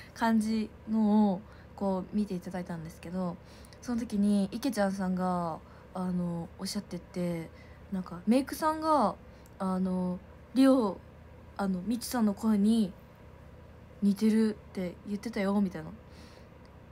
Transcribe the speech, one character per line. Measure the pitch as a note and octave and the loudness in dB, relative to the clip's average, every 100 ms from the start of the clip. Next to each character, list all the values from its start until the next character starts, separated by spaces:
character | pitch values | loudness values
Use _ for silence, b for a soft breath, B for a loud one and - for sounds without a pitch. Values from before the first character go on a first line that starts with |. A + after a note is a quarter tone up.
| B | B
感 | - A#3 A3+ | -2 2 2
じ | G#3+ A3 G#3+ - - | 2 -2 -4 -8 -4
の | A3 G#3+ G#3+ G#3 | 0 4 6 4
を、 | F#3+ - B B - | 2 -6 B B -6
こ | G3 F#3 F3+ | -4 -2 -2
う | G#3 | -4
見 | G3+ | -2
て | |
い | F3+ | -4
た | F3+ | -6
だ | F3+ | -8
い | |
た | F3 E3+ | -8 -10
ん | |
で | D#3+ | -10
す | - | -14
け | E3+ | -10
ど、 | F#3 F3+ E3+ B B B B | -4 -4 -6 B B B B
そ | - | -6
の | A#3 | -4
時 | A#3 G3+ | -2 0
に、 | G3+ G3+ G3 | 2 2 0
い | A3+ | -2
け | C#4 | -4
ち | G#3+ | 0
ゃ | G3 | 0
ん | |
さ | G3 F#3 | 0 -2
ん | |
が、 | F3+ F#3 F3+ E3+ D#3+ - B B | -2 0 -2 -4 -6 -12 B B
あ | F#3 F#3 | -6 -4
の、 | F3+ F3 E3+ F3+ - | -2 -2 -4 -8 -10
お | |
っ | G3 | -8
し | G#3 | -8
ゃ | |
っ | |
て | - F3 | -8 -10
て、 | - F3+ F3 E3+ D#3+ - B B B | -10 -6 -4 -4 -8 -14 B B B
な | F#3+ | -8
ん | |
か、 | F3+ E3+ F3+ | -8 -4 2
メ | B3+ | 2
イ | |
ク | C4 | 2
さ | C#4+ D#4 | -2 -2
ん | D#4 | 0
が、 | D#4 D4+ G3+ - - B B - | 2 4 4 0 -10 B B -6
あ | F#3+ F#3 | -2 0
の、 | F#3 F#3 F3+ F3+ - - - | 0 0 -2 -4 -10 -20 -4
リ | B3 C4+ | 4 6
オ、 | C4 G#3 - - - - - - - | 6 4 -2 -12 -20 -20 -20 -14 -6
あ | G3 | -2
の、 | F#3 F3+ | -2 -4
み | A#3+ | -6
ち | - | -4
さ | B3+ | 0
ん | G#3+ | 0
の | |
声 | G3 A3 G#3 | 2 2 4
に | G3+ A3+ F#3 - - - - - - - - - - - | 4 4 2 -4 -20 -20 -20 -20 -20 -20 -20 -20 -20 -2
似 | G3+ | 0
て | G3 A3 | 4 4
る | A3 A3 | 4 2
っ | - - | 0 -8
て | - F3+ - - | -8 -6 -8 -8
言 | G3+ | -8
っ | |
て | A#3 | -6
た | A3 | -2
よ、 | G3 G3+ | 0 2
み | G3 | 0
た | D#3+ | -4
い | |
な。 | D#3 - - B B B B - - - - | -12 -14 -18 B B B B -20 -20 -20 -20